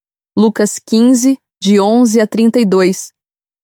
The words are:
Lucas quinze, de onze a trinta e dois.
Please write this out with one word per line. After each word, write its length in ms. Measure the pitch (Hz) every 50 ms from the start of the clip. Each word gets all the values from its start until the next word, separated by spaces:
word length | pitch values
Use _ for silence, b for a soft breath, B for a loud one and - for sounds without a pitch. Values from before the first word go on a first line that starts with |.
| _ _ _ _ _ _ _
Lucas 420 | 202 208 226 208 - 208 208 - -
quinze, 600 | - - - 220 233 247 262 240 240 269 269 - _ _ _ _ -
de 180 | 190 208 202
onze 400 | 196 208 220 240 254 233 208 233
a 60 | 214
trinta 320 | 208 - 214 226 226 220 247
e 60 | 240
dois. 480 | 190 190 190 185 185 190 - - - _ _ _ _ _ _ _ _ _ _